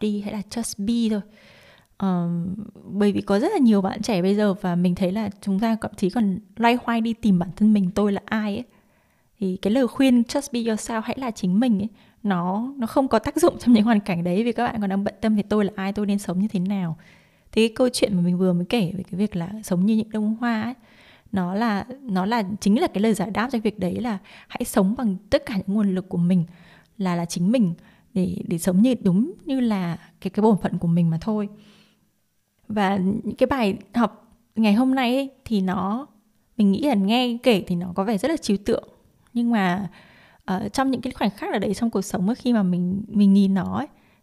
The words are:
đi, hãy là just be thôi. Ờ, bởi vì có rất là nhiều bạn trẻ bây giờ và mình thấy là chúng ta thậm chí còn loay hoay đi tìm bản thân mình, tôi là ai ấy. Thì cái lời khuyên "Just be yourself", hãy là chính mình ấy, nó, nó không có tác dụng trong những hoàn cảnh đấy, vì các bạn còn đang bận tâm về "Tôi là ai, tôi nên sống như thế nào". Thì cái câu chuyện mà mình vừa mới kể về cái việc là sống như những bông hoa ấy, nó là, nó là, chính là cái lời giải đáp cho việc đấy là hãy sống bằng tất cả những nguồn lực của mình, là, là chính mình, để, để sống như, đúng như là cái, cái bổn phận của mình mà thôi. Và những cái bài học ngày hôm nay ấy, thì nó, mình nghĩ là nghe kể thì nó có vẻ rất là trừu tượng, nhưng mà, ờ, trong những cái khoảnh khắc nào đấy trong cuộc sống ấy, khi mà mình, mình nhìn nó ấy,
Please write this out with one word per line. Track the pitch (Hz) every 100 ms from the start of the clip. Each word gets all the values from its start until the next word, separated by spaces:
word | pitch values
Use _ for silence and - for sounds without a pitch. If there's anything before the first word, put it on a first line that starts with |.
đi, | 214 208
hãy | 208
là | 214 196
just | 233 226 - 202
be | 233 220
thôi. | 208 202 - - - - - _ -
Ờ, | 196 180 175 170 180 196 - -
bởi | - 196 208
vì | 202
có | 196 202
rất | 320
là | 415
nhiều | 240 202
bạn | 185 -
trẻ | 220 190
bây | 185 202
giờ | 208
và | 190 185 175
mình | 180 175
thấy | 180
là | 202 208 -
chúng | - 190
ta | 226 220
thậm | - -
chí | 180
còn | 240 202 185 - -
loay | 233 240
hoay | 240 233
đi | 226
tìm | 226 220 180
bản | 175 -
thân | 214
mình, | 208 180 202
tôi | 208
là | 196 -
ai | 214 214 208
ấy. | 247 _ _ _ _ _ _ -
Thì | 190 185
cái | 196
lời | 247 247
khuyên | - 269 240
"Just | 233 285 -
be | 240
yourself", | 226 214 - 226
hãy | 220 240
là | 262
chính | 214 185 190
mình | 262 196
ấy, | 214 - _ _
nó, | 202 180 180 196 247 277
nó | 226
không | 294 269
có | -
tác | 285 311
dụng | 339 -
trong | -
những | 220
hoàn | 214 208
cảnh | 202 170
đấy, | 175 180
vì | 240
các | 226
bạn | 233 220
còn | 196
đang | 196
bận | 208 -
tâm | 226 214
về |
"Tôi | - 214 196
là | -
ai, | 190
tôi | 202 202
nên | 202
sống | 185 175
như | 214
thế | 190
nào". | 185 202 175 160 - - _ _ _
Thì | - 226
cái | 220
câu | 254
chuyện | - - 180
mà |
mình | 175 180
vừa | 185
mới | 175 185
kể | 240 170 190
về |
cái | - 175
việc | 208 175
là | 170 214
sống | 214 180 196
như | 220
những | 214
bông | 214 214 220
hoa | 240 226
ấy, | 226 262 - _ - - _
nó | 190 180 196
là, | 240 202 247 262
nó | 262 185 196
là, | 240 190 208
chính | 196 226
là | 339
cái | -
lời | 226
giải | 208 190
đáp | 202 247
cho | 240
việc | 214 208
đấy | 180 190
là | 240 196 - - -
hãy | - 240
sống | 214 190 254
bằng | 233 185 -
tất | 285 -
cả | 202
những | 185 214
nguồn | 202 185
lực | 185
của | 175
mình, | 175 185 165 - - - _ -
là, | 185 170
là | 170
chính | 175 180
mình, | 254 190 170 - _ _
để, | 190 180 180 -
để | 170
sống | 185 180
như, | 254 240
đúng | 196 180 294 415 330
như | 262
là | 240 202 170 170 - _
cái, | 190
cái | -
bổn | 214 202
phận | - 175
của | 175
mình | 170 170
mà | 160
thôi. | 220 214 202 - - - _ _ _ _ _ _ _ _ -
Và | 214 190 196
những | 185 220 208 -
cái | 262
bài | 277 208 - - 240
học | 214 - _ _ _ -
ngày | 220
hôm | 202 262 269
nay | 262 254
ấy, | 269 - -
thì | 214
nó, | 185 185 185 233 285 _ _ _ _ -
mình | 202
nghĩ | 190
là | 285
nghe | 214 190 240 247 233
kể | 262 220 -
thì | 175
nó | 180 175
có |
vẻ | 190 208
rất | 269
là | 320
trừu | - 196
tượng, | 202 - - - _ _ _
nhưng | 240 233
mà, | 226 185 180 190 - - - - _ -
ờ, | 190 214
trong | 240 269
những | 240
cái | 254
khoảnh | - 285
khắc | - 359
nào | 254
đấy | 202
trong | 214 233
cuộc | 190
sống | 190 196 180
ấy, | 247
khi | 247
mà | 233
mình, | 185 180 180 196 208
mình | 208 202
nhìn | 196 196
nó | 190 185 190
ấy, | 294 _ _ _